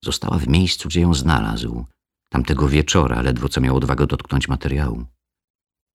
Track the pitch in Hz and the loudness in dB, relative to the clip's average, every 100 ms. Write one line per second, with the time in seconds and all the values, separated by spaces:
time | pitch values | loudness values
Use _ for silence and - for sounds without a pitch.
0 | - - - 82 - 87 92 - 80 85 | -10 -6 -2 -2 2 2 2 -2 -2 2
1 | 87 73 71 64 53 57 58 58 60 _ | 4 4 2 2 0 -4 -6 -8 -10 _
2 | _ _ _ 69 - 73 71 73 71 92 | _ _ _ -4 0 0 2 2 2 2
3 | 64 58 64 60 67 - 64 65 64 67 | 2 2 0 0 -2 0 0 2 0 0
4 | 69 - - - - - 69 69 69 57 | 0 -2 -4 -2 -2 -4 -2 -2 -2 -4
5 | 60 _ _ _ _ _ _ _ _ | -10 _ _ _ _ _ _ _ _